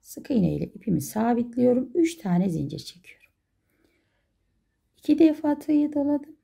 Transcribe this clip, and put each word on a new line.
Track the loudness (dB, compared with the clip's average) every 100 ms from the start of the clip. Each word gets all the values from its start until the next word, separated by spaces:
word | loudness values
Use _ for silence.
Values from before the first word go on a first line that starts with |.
Sık | -18 -18 -2
iğne | 0 0
ile | -2 -8
ipimi | -10 -4 -4
sabitliyorum. | -4 -4 0 0 -2 0 2 2 -2
Üç | 0 0 0
tane | 0 0 0
zincir | -2 -6 -10
çekiyorum. | -14 -20 -20 -20 _ _ _ _ _ _ _ _ _ _ _ _ _ _ _ _ _ _
İki | 0 4
defa | 4 4 -2 -2
tığı | 0 2 2
doladım. | 0 0 -2 -4 -20